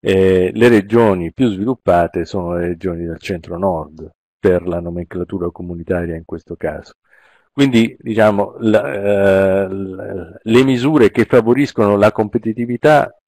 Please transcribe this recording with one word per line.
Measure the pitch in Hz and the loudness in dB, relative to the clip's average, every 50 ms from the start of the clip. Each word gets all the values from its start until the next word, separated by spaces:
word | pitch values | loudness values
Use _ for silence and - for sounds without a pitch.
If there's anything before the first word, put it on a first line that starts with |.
E | - - 98 95 95 95 95 92 90 92 - | -2 0 2 2 4 4 2 2 0 0 0
le | - 113 120 | 2 4 4
regioni | 120 107 95 101 110 117 117 107 95 92 85 82 | 4 4 2 2 2 2 4 4 2 0 -4 -8
più | - - 131 120 | -4 -2 -2 -2
sviluppate | 101 92 101 123 131 _ _ - 90 87 85 85 - 90 82 | 0 -2 -4 -4 -6 _ _ 0 2 2 2 0 -4 -6 -8
sono | - - 98 87 85 87 | -6 -6 -8 -6 -4 -4
le | 87 87 87 | -4 -4 -4
regioni | 87 82 - 95 85 85 85 | -6 -6 -6 -8 -6 -6 -8
del | 85 82 80 | -10 -10 -12
centro-nord, | - - 98 85 82 - 85 85 92 92 87 80 76 76 76 76 71 - _ _ _ _ _ _ | -8 -8 -10 -8 -8 -12 -8 -4 -2 -2 -2 -4 -8 -12 -16 -20 -20 -20 _ _ _ _ _ _
per | - 101 90 87 85 | 0 2 2 2 0
la | 90 85 87 | -4 -6 -6
nomenclatura | 85 85 85 87 87 _ - 90 90 - - 92 87 87 | -6 -8 -8 -10 -10 _ -8 -10 -8 -8 -6 -6 -6 -6
comunitaria | - - 90 87 87 85 82 - 92 87 87 85 82 | -8 -10 -12 -12 -12 -12 -10 -8 -6 -6 -6 -6 -8
in | 82 82 | -10 -12
questo | - - 85 _ _ 87 | -12 -14 -14 _ _ -14
caso. | _ - 80 76 73 - - _ _ _ _ _ _ _ _ _ _ _ _ _ | _ -8 -10 -8 -10 -16 -20 _ _ _ _ _ _ _ _ _ _ _ _ _
Quindi, | - 139 135 123 113 113 113 - _ | -2 0 2 2 2 2 0 -2 _
diciamo, | - 117 107 110 110 107 104 101 101 - - - | -10 -6 0 2 2 2 2 0 -2 -4 -6 -4
la, | - 107 107 110 - 135 - 101 101 101 104 98 98 98 95 95 98 95 95 98 | 0 2 2 2 0 -2 -6 -4 -2 0 0 2 2 4 4 4 2 2 2 0
eh, | 98 95 | -2 -4
l-, | 95 98 98 95 92 95 - 101 101 95 87 85 - - | -6 -8 -10 -10 -10 -12 -12 -12 -10 -12 -12 -14 -18 -14
le | _ 110 113 123 131 | _ 2 4 4 4
misure | 135 131 120 120 143 156 147 120 98 | 4 0 0 0 0 2 4 2 4
che | - - 113 | 2 0 0
favoriscono | - - 127 113 113 123 131 143 127 - - 110 101 104 | 2 2 2 4 4 2 2 0 -2 0 0 2 2 4
la | 101 101 107 | 4 2 2
competitività | - - 110 104 - 117 - 110 110 113 120 120 123 117 - 151 151 143 143 - - _ _ | 2 0 -4 -2 -4 -4 -4 -4 -6 -6 -6 -6 -6 0 2 4 4 4 2 0 -8 _ _